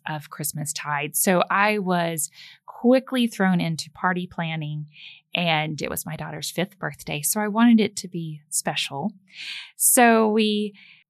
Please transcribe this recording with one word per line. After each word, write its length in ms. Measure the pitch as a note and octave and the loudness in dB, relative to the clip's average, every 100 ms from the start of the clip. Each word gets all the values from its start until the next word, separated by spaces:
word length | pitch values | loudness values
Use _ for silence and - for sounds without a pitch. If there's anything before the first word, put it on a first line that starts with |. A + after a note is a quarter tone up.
| - | -8
of 220 | D#3 D3 | -8 -10
Christmas 420 | - D3 D3+ D3 | -10 -8 -6 -6
tide. 420 | - D3 C#3+ D3 - | -8 -4 -4 -4 -2
So 280 | G3+ F3+ - | 2 2 2
I 280 | F#3+ G#3 G#3+ | 2 2 2
was 520 | F#3 F3 E3+ D#3+ - - - - - | 0 0 0 -4 -8 -10 -20 -20 -20
quickly 640 | - A#3+ C4 C4 C4 A#3 | 0 4 4 4 0 0
thrown 320 | - F#3+ F3 | 2 2 2
into 320 | E3 D#3+ - | 0 -4 -8
party 340 | - F#3 F3+ F3+ | -4 -2 -2 -4
planning, 640 | - E3 D#3+ D3+ D3+ D3+ - - - _ - | -8 -6 -6 -6 -8 -10 -14 -20 -20 _ -2
and 460 | F3 D#3 D#3 D3 | 2 0 0 -4
it 80 | - | -6
was 160 | - - | -6 -8
my 100 | D#3 | -10
daughter's 340 | D#3 D#3 D3+ | -10 -10 -6
fifth 300 | - F#3+ - | -4 -4 -6
birthday. 420 | D#3+ D3 - D3 | -10 -8 -8 -6
So 180 | D3 G#3+ | -2 -2
I 80 | G#3 | -2
wanted 320 | G#3 A#3+ A3 | 4 6 6
it 160 | G#3 - | 4 -4
to 100 | F3+ | -10
be 340 | E3+ D#3+ D3+ - | -8 -8 -10 -8
special. 640 | - - C#3+ - C#3 F#3+ - _ - - - - - | -6 -4 -4 -6 -6 -6 -8 _ -16 -14 -14 -16 -2
So 540 | - - A#3 A3+ A3 | 2 6 6 6 4
we 440 | G#3+ G#3+ G#3 G#3 G3+ - - | 2 2 0 -2 -8 -20 -20